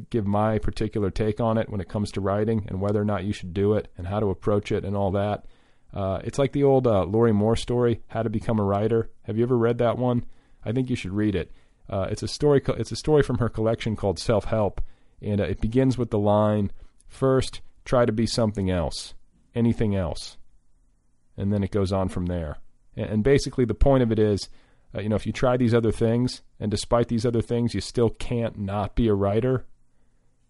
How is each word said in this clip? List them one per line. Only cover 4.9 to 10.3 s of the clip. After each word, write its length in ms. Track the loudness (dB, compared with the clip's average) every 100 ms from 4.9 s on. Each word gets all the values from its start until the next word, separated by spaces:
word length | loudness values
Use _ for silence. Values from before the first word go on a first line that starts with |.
all 160 | -2 0
that. 340 | 0 -2 -4 -8 -20 _ _ -14
Uh, 260 | -6 -4 -4
it's 160 | -4 -2
like 140 | 0
the 120 | 2
old, 220 | 4 6 4
uh, 180 | 2
Lori 280 | 2 4 4
Moore 240 | 4 4 2
story, 460 | 0 0 2 0 -4
How 140 | -4
to 60 | -2
Become 300 | -4 -2 0
a 60 |
Writer. 440 | 2 2 2 0 -2 -8
Have 160 | -6 -2
you 40 |
ever 140 | 2 4
read 220 | 2 2
that 180 | 2 2
one? 300 | 0 0 -4